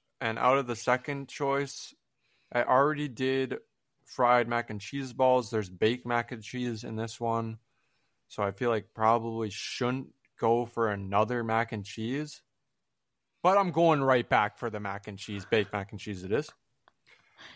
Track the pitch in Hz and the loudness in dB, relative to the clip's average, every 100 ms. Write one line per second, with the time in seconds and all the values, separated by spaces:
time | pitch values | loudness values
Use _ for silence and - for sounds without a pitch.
0 | _ - 113 113 123 135 123 113 - 123 | _ -8 -6 0 4 4 2 -2 0 0
1 | 139 139 135 - 139 139 139 - - - | 0 -8 -8 -6 -2 -2 -4 -8 -16 -20
2 | _ _ _ _ _ 120 120 127 143 147 | _ _ _ _ _ -2 4 4 4 2
3 | 147 117 131 135 127 123 - _ _ _ | -4 -2 0 0 -2 -6 -12 _ _ _
4 | _ - 123 123 117 117 117 107 - 139 | _ 2 4 4 4 -2 -4 -8 -8 -8
5 | 131 120 131 127 110 113 95 90 110 123 | -6 2 4 4 2 -4 -4 0 0 0
6 | 123 120 113 117 107 127 123 113 120 110 | -2 -4 -4 -8 -10 -6 -6 -6 -6 -6
7 | 113 - 117 113 113 110 _ _ _ _ | -6 -4 -2 -2 -4 -8 _ _ _ _
8 | _ _ _ - 101 98 123 110 101 - | _ _ _ -4 -4 -2 0 -2 -4 0
9 | 110 117 113 113 110 98 - - 123 131 | 4 4 0 -4 -6 -6 -8 -2 -2 -2
10 | - _ _ - 113 117 120 - 113 101 | -6 _ _ -2 2 2 0 -2 -2 -2
11 | 95 101 107 123 113 113 113 107 98 - | 0 2 2 0 0 0 -2 -4 -8 -6
12 | 110 135 151 - _ _ _ _ _ _ | -4 -4 -6 -12 _ _ _ _ _ _
13 | _ _ _ _ 175 202 190 151 170 147 | _ _ _ _ 2 4 2 4 4 6
14 | 135 127 120 123 104 - 120 107 101 98 | 4 4 4 2 2 -2 -8 -6 -6 -6
15 | 104 98 - 101 98 110 101 104 98 104 | -8 -12 -8 -8 0 2 2 -2 -6 -10
16 | - 95 92 113 151 - _ _ _ _ | -10 -8 -2 -2 -2 -10 _ _ _ _
17 | _ _ _ _ - | _ _ _ _ -20